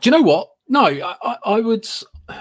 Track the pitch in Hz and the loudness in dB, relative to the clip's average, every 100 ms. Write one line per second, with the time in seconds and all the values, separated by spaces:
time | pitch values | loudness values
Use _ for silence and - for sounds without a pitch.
0 | 240 320 214 156 - _ - 285 196 143 | 2 4 4 2 0 _ -2 2 2 0
1 | 180 - - 240 - 214 226 226 - - | -6 -8 -8 -6 -2 0 0 -2 -4 -14
2 | - - - - | -14 -20 -20 -18